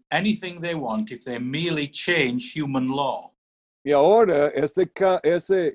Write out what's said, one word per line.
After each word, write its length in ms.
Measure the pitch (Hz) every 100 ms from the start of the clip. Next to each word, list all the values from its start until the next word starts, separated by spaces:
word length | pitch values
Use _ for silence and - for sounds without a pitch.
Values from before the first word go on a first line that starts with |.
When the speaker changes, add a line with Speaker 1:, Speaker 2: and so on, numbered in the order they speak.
| _
Speaker 1:
anything 500 | 151 208 214 185 175
they 140 | 170
want 380 | 165 127 110 107
if 120 | -
they 140 | - 120
merely 480 | 123 143 170 156 143
change 680 | - - 170 131 123 -
human 360 | 156 143 135 127
law. 400 | 135 139 104 - _ _ _ _ _ 139
Speaker 2:
Y 60 |
ahora 560 | 143 156 220 214 147 147
este 420 | 135 147 - 180
ca-, 300 | - 190 185
esa 480 | 151 175 - 190 160